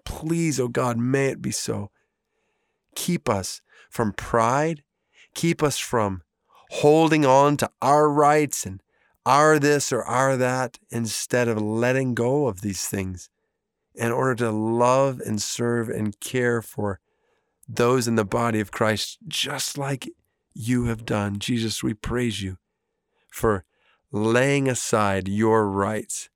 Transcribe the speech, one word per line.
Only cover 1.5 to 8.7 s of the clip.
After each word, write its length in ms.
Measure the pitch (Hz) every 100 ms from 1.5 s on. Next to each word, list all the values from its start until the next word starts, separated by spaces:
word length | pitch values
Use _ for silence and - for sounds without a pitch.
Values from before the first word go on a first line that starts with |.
so. 400 | - - 104 104 _ _ _ _ _ _ _ _ _ _ -
Keep 340 | - 175 -
us 320 | 101 92 - _ _ _
from 220 | - 110
pride. 680 | - - 117 113 139 160 160 _ _ _ _ _
Keep 300 | - 170 165
us 140 | 147 -
from 460 | - 123 104 92 - _ _ _ -
holding 540 | - 147 156 165 156 139
on 320 | 135 143 147
to 120 | - -
our 280 | 127 151 151
rights 560 | 147 147 151 147 -
and 160 | -